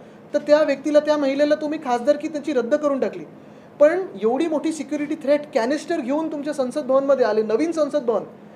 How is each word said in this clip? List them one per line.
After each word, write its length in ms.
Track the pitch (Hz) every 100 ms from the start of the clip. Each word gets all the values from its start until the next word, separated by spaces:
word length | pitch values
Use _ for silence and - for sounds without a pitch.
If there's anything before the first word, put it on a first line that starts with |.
| - - -
तर 60 | 294
त्या 240 | 294 302
व्यक्तीला, 360 | 294 269 302 294
त्या 180 | 294 302
महिलेला 380 | 269 277 294
तुम्ही 240 | 302 302 311
खासदारकी 440 | 262 240 214 294 311
त्यांची 260 | 302 311
रद्द 220 | 254 226
करून 240 | 294 294 269
टाकली. 240 | 220 180 147 - - - - -
पण 260 | 294 359 370 196
एवढी 260 | 214 262 330
मोठी 240 | 302 320
सिक्युरिटी 440 | - - 294 294
थ्रेट, 260 | 311 254 294 294
कॅनिस्टर 460 | 254 233 302 - 339
घेऊन 320 | 240 294 320
तुमच्या 220 | 302 285
संसद 300 | 277 254 302
भवनमध्ये 420 | 254 262 277 269
आले, 180 | 226 214
नवीन 280 | 214 226 330
संसद 320 | 320 285 294
भवन, 200 | 240 214 - - -